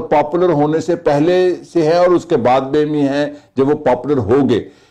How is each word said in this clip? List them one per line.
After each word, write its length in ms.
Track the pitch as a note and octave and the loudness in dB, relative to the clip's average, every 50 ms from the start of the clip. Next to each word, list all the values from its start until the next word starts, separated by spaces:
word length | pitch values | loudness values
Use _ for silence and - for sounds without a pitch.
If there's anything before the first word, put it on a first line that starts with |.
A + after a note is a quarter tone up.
| - | 0
पॉपुलर 440 | - D#3 D3 D3 - - E3+ F3+ F3+ | 0 0 0 0 0 -2 0 0 0
होने 300 | D#3+ D3 D3 D3+ D#3 E3 | 2 0 0 0 -2 -2
से 140 | D#3 - E3+ | -2 -2 -4
पहले 600 | - - D#3+ C#3+ C#3+ D3+ F3 F3+ F3+ F#3 F3+ E3+ | -2 0 0 0 2 2 2 2 2 2 0 -2
से 280 | - - - - E3+ | -4 -8 -6 -2 -2
है 180 | D#3 D3+ E3+ F3 | 0 2 2 2
और 140 | F3+ F3+ F3+ | 4 2 2
उसके 220 | E3 E3 - E3 | 0 0 0 -2
बाद 340 | C3+ A2 B2 B2+ C3+ C3 C3+ C#3 | 0 2 2 2 2 0 0 -2
में 100 | D3+ D3+ | 0 0
भी 140 | D3+ D3+ D3 | 0 0 -2
हैं 260 | C#3+ C3+ C#3 D3 D3 C#3 - - _ _ - C3 | 0 0 0 -2 -4 -4 -6 -14 _ _ -2 -2
जब 100 | C3+ C#3 | 0 0
वो 60 | D3+ | 0
पॉपुलर 440 | D3 - B2+ B2 B2 - C3+ D3 C3 | 0 0 -2 -2 -2 -2 -2 -2 -2
हो 240 | G#2 F#2 A#2+ C#3+ | 0 0 2 2
गए। 220 | C3+ B2 A#2+ F#2+ E2 - - _ _ _ | 2 2 0 -2 -2 -6 -18 _ _ _